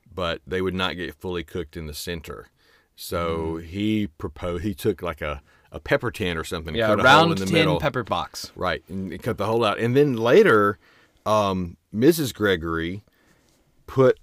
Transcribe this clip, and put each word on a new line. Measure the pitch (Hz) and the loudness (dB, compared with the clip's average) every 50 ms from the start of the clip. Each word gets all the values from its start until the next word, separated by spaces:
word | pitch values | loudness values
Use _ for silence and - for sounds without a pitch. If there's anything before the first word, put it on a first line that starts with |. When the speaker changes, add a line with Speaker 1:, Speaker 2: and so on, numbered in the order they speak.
| _ _ - | _ _ -8
Speaker 1:
but | 92 87 85 80 - - | -6 -4 -4 -6 -6 -8
they | - 92 92 | -6 -4 -4
would | 95 92 90 | -2 -2 -2
not | 92 92 90 71 | -2 -4 -4 -4
get | 90 85 69 - | -6 -8 -10 -10
fully | _ - 92 90 85 | _ -8 -6 -6 -6
cooked | 78 - - 90 82 - - | -8 -8 -8 -10 -10 -10 -10
in | 87 80 | -12 -12
the | 76 73 | -12 -12
center. | - - 90 87 80 - - - - - _ _ _ _ _ _ _ _ _ _ | -12 -10 -8 -8 -10 -10 -14 -16 -16 -18 _ _ _ _ _ _ _ _ _ _
So | - - - 95 85 85 85 82 82 80 80 82 82 | -18 -10 -6 -4 -2 -2 -2 -2 -4 -4 -4 -6 -8
Speaker 2:
Mm. | 82 | -8
Speaker 1:
he | 82 92 98 104 107 110 107 104 | -8 -6 -4 -2 0 0 0 -2
proposed, | - _ - - 87 - - 95 87 87 87 90 | -4 _ -10 -10 -10 -10 -8 -6 -6 -4 -4 -4
he | 107 92 | -6 -6
took, | - - 110 92 - | -2 -2 -2 -2 -2
like, | 87 85 80 - | -4 -8 -6 -6
a, | 82 76 73 76 - _ _ _ _ _ | -6 -6 -6 -8 -10 _ _ _ _ _
a | - - | -18 -10
pepper | - - 156 - 123 113 | -4 -2 -2 0 -2 -4
tin | - - 101 90 85 82 | -6 -4 -4 -2 -2 -4
or | 82 | -6
something, | - 92 85 82 82 78 | -6 -6 -8 -6 -6 -2
Speaker 2:
Yeah, | 113 113 | 0 2
Speaker 1:
cut | 107 107 98 | 2 2 4
Speaker 2:
a | |
Speaker 1:
a | - 131 | 6 6
hole | 143 156 | 8 8
Speaker 2:
round | 165 170 | 6 4
Speaker 1:
in | 165 190 | 2 0
the | 190 | 0
Speaker 2:
tin | 190 - | 0 2
Speaker 1:
middle. | 160 156 180 175 170 | 2 2 2 0 0
Speaker 2:
pepper | 156 143 120 127 110 | 0 -2 -2 -2 -4
box. | - 95 85 78 - - - - - - | -2 -4 -4 -4 -6 -10 -14 -16 -14 -10
Speaker 1:
Right, | 90 90 90 80 71 - - | -6 -4 -4 -4 -4 -6 -10
and | 87 98 95 90 76 92 | -10 -8 -8 -8 -8 -8
cut | - 123 104 | -6 -6 -4
the | - 98 | -4 -2
hole | 107 113 117 117 | -2 0 0 0
out. | 101 98 - | 0 0 0
And | 113 120 123 | 0 2 4
then | 143 147 147 123 | 4 4 4 2
later, | 110 113 120 143 202 226 170 113 104 101 101 104 - _ _ _ _ _ _ _ _ - | 0 2 6 6 8 8 8 6 6 6 4 0 -2 _ _ _ _ _ _ _ _ -2
um, | 101 107 107 101 98 95 92 90 85 90 - _ _ | 0 2 2 2 2 0 -2 -4 -6 -10 -16 _ _
Missus | - 107 123 160 170 165 147 113 | -2 2 4 4 4 4 0 -4
Gregory | - - 104 101 92 80 80 85 82 82 82 87 95 104 - _ _ _ _ _ _ _ _ _ _ _ _ _ _ _ _ | -4 0 0 2 2 0 -2 -4 -4 -4 -4 -4 -6 -10 -14 _ _ _ _ _ _ _ _ _ _ _ _ _ _ _ _
put | - - 135 131 127 - - | -4 2 4 4 4 4 2